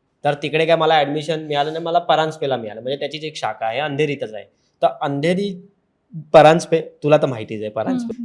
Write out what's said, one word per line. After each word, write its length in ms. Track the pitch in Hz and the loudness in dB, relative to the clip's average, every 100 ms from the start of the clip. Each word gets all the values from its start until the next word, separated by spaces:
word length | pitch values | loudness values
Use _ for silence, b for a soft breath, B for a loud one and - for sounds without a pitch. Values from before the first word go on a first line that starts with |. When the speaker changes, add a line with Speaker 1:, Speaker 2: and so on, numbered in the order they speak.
| _ _ | _ _
Speaker 1:
तर 100 | 143 | -4
तिकडे 320 | 143 151 156 160 | -2 -2 0 2
काय 100 | 165 | 4
मला 180 | 160 | 4
ॲडमिशन 460 | 160 143 151 151 156 | 4 2 -2 -4 -6
मिळालं 320 | 156 143 147 | -2 -2 -2
नाही, 120 | 160 | -2
मला 140 | 170 175 | 0 0
परांजपेला 580 | 170 156 160 156 143 123 | 2 2 2 -2 -4 -4
मिळालं, 240 | 110 104 | -6 -10
म्हणजे 180 | 120 143 | -6 -6
त्याचीच 260 | 147 160 | -6 -8
एक 120 | 156 151 | -10 -6
शाखा 300 | 113 110 113 | -8 -4 -4
आहे, 120 | 117 | -4
अंधेरीतच 560 | 151 139 151 135 117 | -4 -2 -2 -2 -6
आहे. 100 | 107 - _ _ - | -12 -16 _ _ 0
तर 40 | 165 - | 0 0
अंधेरी, 680 | 151 139 160 180 202 180 - _ _ _ _ 160 - | -4 -2 0 0 -2 -6 -16 _ _ _ _ -16 4
परांजपे 480 | 160 151 165 - 165 | 8 8 6 2 -2
तुला 360 | 156 _ 147 151 | -2 _ -2 0
तर 100 | 151 | -2
माहितीच 340 | 117 110 110 | -6 -10 -8
आहे 100 | 107 | -8
परांजपे. 340 | 107 110 254 | -6 -4 -4
Speaker 2:
हम्म. 200 | 233 - | -6 -10